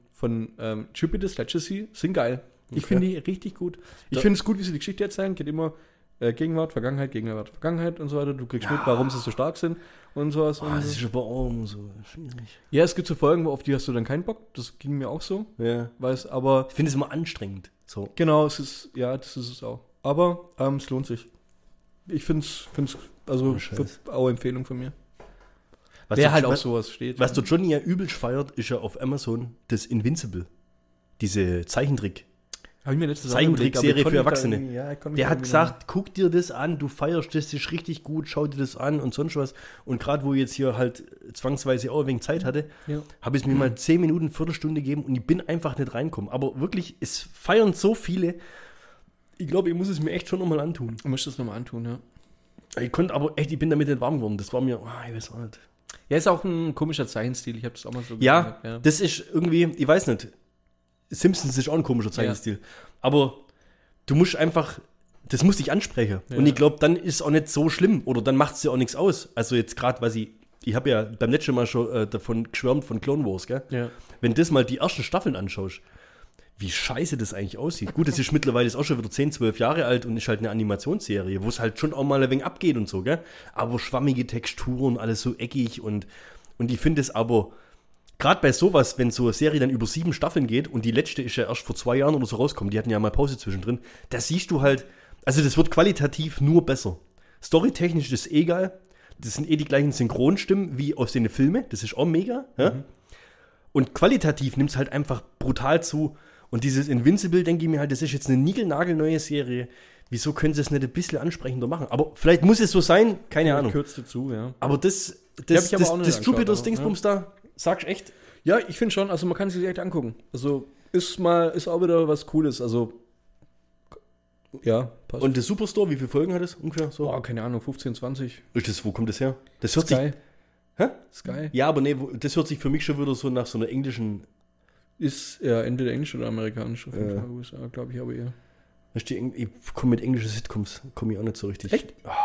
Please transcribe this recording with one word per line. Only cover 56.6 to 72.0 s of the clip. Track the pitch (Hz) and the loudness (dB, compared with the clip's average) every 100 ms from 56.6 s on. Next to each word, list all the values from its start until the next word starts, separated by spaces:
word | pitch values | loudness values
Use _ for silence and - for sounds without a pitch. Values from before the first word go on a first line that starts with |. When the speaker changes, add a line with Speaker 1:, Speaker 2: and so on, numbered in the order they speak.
| 165 - | -4 -2
Speaker 1:
komischer | 151 - 117 | -4 -2 -4
Zeichenstil. | 107 120 123 - 113 | -4 -4 -6 -8 -10
Ich | 117 | -10
hab | - | -12
das | 110 | -12
auch | |
mal | 123 | -10
so | 120 113 | -10 2
Speaker 2:
Ja, | 127 160 | 6 6
Speaker 1:
gesagt, | 110 - 113 | 4 -4 -10
ja. | 113 | 0
Speaker 2:
das | 147 156 | 2 4
ist | 185 - - | 2 -4 -4
irgendwie, | 160 170 165 | -2 2 4
ich | 165 131 131 | 2 2 4
weiß | 160 - | 4 2
nicht. | 110 - - _ _ _ _ _ _ - | -4 -6 -20 _ _ _ _ _ _ -12
Simpsons | - 180 180 139 127 | 2 4 4 0 -2
ist | 131 | 0
auch | 165 | 0
ein | |
komischer | - 120 104 | 2 0 0
Speaker 1:
Ja. | |
Speaker 2:
Zeichenstil. | - 110 101 113 98 - - - - | -2 -2 -2 -4 -6 -8 -20 -20 -4
Aber | 131 147 135 - - _ _ _ _ _ - | 2 4 4 -2 -20 _ _ _ _ _ 2
du | 143 | 4
musst | 180 151 | 4 4
einfach, | 165 165 143 - - _ _ _ - | 0 0 -2 -6 -20 _ _ _ -4
das | 127 | 2
muss | - - | 4 4
dich | 135 | 0
ansprechen. | 170 - - 107 98 - | -2 -2 0 0 -2 -4
Speaker 1:
Ja. | 123 | 2
Speaker 2:
Und | 143 | 4
ich | 135 | 6
glaub, | 147 151 | 4 6
dann | 151 175 | 4 2
ist | 180 - | -2 -2
es | |
auch | 147 | 2
nicht | 156 156 | 2 2
so | 143 156 | 0 0
schlimm. | - 185 175 131 | 4 4 4 2
Oder | 120 | 0
dann | 110 135 | 2 4
macht's | 147 - | 2 0
dir | 151 | 0
auch | 127 | 2
nichts | 120 - | 0 2
aus. | 190 - - - | 2 0 -4 -4
Also | 113 123 | 0 0
jetzt | 113 - | 0 -2
grad, | 127 127 | -2 0
was | 117 113 | -2 -2
ich, | 107 - _ _ | -6 -12 _ _
ich | - 110 | -4 0
hab | 135 | 2
ja | 113 | 2
beim | 110 113 117 | 0 0 2
letzten | 127 - | 2 2
Mal | 123 120 | 0 0
schon, | 123 117 | 0 0
äh, | 123 | -2